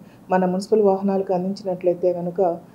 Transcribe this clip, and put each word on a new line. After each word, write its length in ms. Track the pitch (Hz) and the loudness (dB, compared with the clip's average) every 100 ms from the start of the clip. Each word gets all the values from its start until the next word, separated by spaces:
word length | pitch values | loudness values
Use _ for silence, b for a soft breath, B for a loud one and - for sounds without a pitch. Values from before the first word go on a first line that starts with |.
| B B - | B B -2
మన 140 | 185 | 0
మున్సిపల్ 380 | 185 185 202 220 | 2 -2 0 2
వాహనాలకు 520 | 202 190 196 190 190 | 4 2 0 -2 0
అందించినట్లయితే 760 | 185 185 196 196 175 180 175 180 | -2 -2 -6 -6 -2 0 0 0
కనుక 460 | 175 175 175 185 170 B | 0 -4 0 0 -2 B